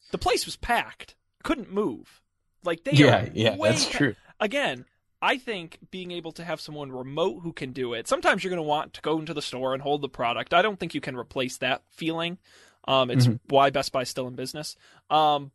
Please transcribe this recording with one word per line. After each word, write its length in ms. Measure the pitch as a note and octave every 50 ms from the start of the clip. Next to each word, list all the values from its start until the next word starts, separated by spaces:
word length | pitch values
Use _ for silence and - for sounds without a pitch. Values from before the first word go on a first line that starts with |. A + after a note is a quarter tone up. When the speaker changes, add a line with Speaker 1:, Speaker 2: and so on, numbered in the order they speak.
| _ _
Speaker 1:
the 60 | - F3+
place 280 | - F4+ A#4+ F4+ -
was 80 | E3 -
packed. 600 | - - - A#3+ G#3 C3+ - - - - - - _ _ _ _ _
Couldn't 300 | - - E4+ C#4 G3 -
move. 500 | F#3 G#3 G#3+ D3+ G#2+ - - - _ _ _ _ _ _ _ _ _ _
Like, 220 | - F3 E3+ - _
they 80 | C4+
Speaker 2:
Yeah, 320 | - C#3 D3 B2+ A#2 G2 A2+
Speaker 1:
are 40 | - -
Speaker 2:
yeah, 220 | G#2 A2 A2+ G2+
Speaker 1:
way 140 | F#2+ - -
Speaker 2:
that's 160 | - - -
Speaker 1:
pa-, 120 | - - -
Speaker 2:
true. 160 | C#3+ B2 - - _ - _ _
Speaker 1:
again, 460 | G#3+ G#3 B3+ C#4+ C4+ F#3 C3 B2 B2+ _ _ _ _ _ _ _
I 160 | - - D4 B3+
think 400 | - B3 G#3+ F3+ E3 D#3+ - - - -
being 200 | - F#3 F3+ F3+
able 220 | F3 F3 E3+ E3
to 120 | D#3 - E3
have 160 | F3 D#3+ D#3
someone 320 | - - D3+ D3 C#3+ C3+
remote 480 | C3 B2+ B2+ C3 C#3 D#3 F3 F#3+ - F#3
who 120 | E3+ E3
can 200 | - - D3 C3
do 220 | A#2+ C3+ B2+ A#2+ A#2+
it, 120 | A2+ A2+
sometimes 380 | - C4+ F4+ - F4+ B3+ F#3+ F3+
you're 60 | F#3
gonna 120 | F3+ E3+
want 300 | D#3 D3+ D3+ D3+ - - -
to 60 | -
go 180 | - D3+ D#3+ D#3+
into 160 | D#3+ D#3 D#3+
the 80 | D3
store 300 | - - - B2 C3 C3
and 100 | C3+ C3+
hold 200 | B2 C#3+ C#3+ D3
the 60 | C#3 B2+
product. 440 | - - B2 A#2 A#2+ A2+ A#2+ -
I 100 | F3 F3
don't 160 | F#3+ F#3+ G3+ F3+
think 160 | F#3+ E3 -
you 60 | C#3+
can 160 | - D3 C3
replace 400 | B2 A2+ - - C#3 C3 B2+ - -
that 240 | B2+ C3 C3 - - _
feeling. 480 | _ - E3 D#3+ E3 E3 E3 E3+ F3+ - _ _ _ - - _ _ _ -
Um, 240 | - C3+ C3+ C3 B2
it's 160 | A#2+ C3+ B2
Speaker 2:
Mm-hmm. 100 | B2 A2 B2 - -
Speaker 1:
why 220 | C#3 C3+ C#3 C#3
Best 220 | C3 C#3+ C3+ -
Buy's 160 | - C3+ B2+ -
still 200 | - C#3 B2+ B2
in 60 | B2
business. 420 | C3 C3 C3 - D3+ D3+ - - - _ _ - - _ _
Um, 400 | C#3+ D#3 D#3 D3+ D3 C#3+ C#3+ C#3